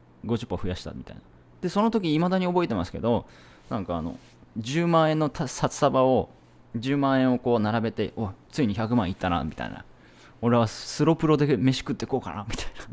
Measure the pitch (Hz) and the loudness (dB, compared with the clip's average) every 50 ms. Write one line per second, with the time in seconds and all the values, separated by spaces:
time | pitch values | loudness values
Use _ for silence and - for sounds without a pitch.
0 | - _ - - - - 117 110 - - 90 85 - 92 90 - - 82 69 65 | -20 _ -20 -14 -6 -4 -4 -4 -4 -6 -6 -4 -4 -4 -4 -6 -8 -10 -12 -12
1 | 62 - - - - - - - - - - - - 175 - 202 214 226 226 220 | -14 -14 -16 -20 -20 -20 -20 -20 -20 -20 -16 -8 -6 -2 0 2 2 2 2 2
2 | 190 160 151 156 175 180 190 190 185 180 175 180 170 - - - 87 - - - | 0 2 2 2 2 2 2 0 0 2 2 0 0 0 0 -2 -2 -4 -6 -4
3 | - 117 117 92 - - - - - - - - - - - 110 90 87 87 80 | 0 0 0 0 -2 -6 -18 -20 -20 -20 -20 -20 -12 -8 -6 -6 -4 -4 -4 -4
4 | 78 82 - - - - - - - - - 110 110 120 139 165 170 170 165 165 | -4 -6 -8 -10 -18 -20 -20 -20 -20 -14 -10 -8 -6 -4 -2 0 2 4 4 4
5 | 160 156 156 156 156 143 - - 151 123 - - - - - - 147 139 131 131 | 4 4 2 0 0 -2 -2 -4 -6 -6 -4 -2 -2 -2 0 2 2 2 4 4
6 | 131 131 131 110 - - - - - - - - - - - 120 110 135 143 143 | 4 4 4 2 2 -2 -8 -20 -20 -20 -20 -20 -20 -10 -8 -6 -2 -2 0 0
7 | 139 135 135 131 131 131 127 120 - 127 120 113 104 104 110 117 110 113 104 - | 2 2 4 4 4 4 2 2 2 2 2 2 2 2 2 0 0 -2 -2 -2
8 | 107 - - - 113 98 98 - - - - - 139 104 98 120 110 107 120 120 | -4 -4 -2 -6 -6 -6 -6 -10 -18 -10 -2 0 0 0 0 0 0 2 2 2
9 | 98 87 95 - - 92 87 80 71 78 - - 62 53 52 - - - - - | 2 0 -2 -2 -2 -2 0 0 -2 -4 -6 -8 -8 -10 -10 -12 -16 -20 -20 -20
10 | - - - - - - - - - 120 120 120 117 107 - - - - - - | -20 -20 -20 -20 -20 -20 -12 -2 0 2 4 4 4 2 -2 -6 -10 -8 -2 2
11 | 147 160 165 - - 156 156 143 147 139 139 - 127 131 131 - - - 131 - | 4 4 4 4 4 2 4 4 4 2 2 2 2 2 2 0 -2 -6 -6 -6
12 | - - 139 127 - 92 76 - - 113 - - - - - - - - | -6 -4 -4 -4 -4 -4 -10 -10 -8 -6 -6 -6 -6 -8 -8 -10 -14 -12